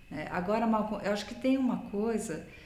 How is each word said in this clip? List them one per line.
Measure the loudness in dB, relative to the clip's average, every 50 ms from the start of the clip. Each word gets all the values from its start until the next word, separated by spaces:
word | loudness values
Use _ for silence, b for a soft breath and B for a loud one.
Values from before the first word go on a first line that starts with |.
| -14 -10
É, | -8 -8 -6 -4
agora, | -4 -2 0 2 2 2 4 4
Malcolm, | 4 2 2 0 -2 -2 -2
eu | 0 0
acho | 0 -2
que | -6 -6
tem | 0 2 4 4 4
uma | 4 2 2 0
coisa | -2 -4 -2 0 0 2 2 0 -2 -2 -4 -6 B B B B B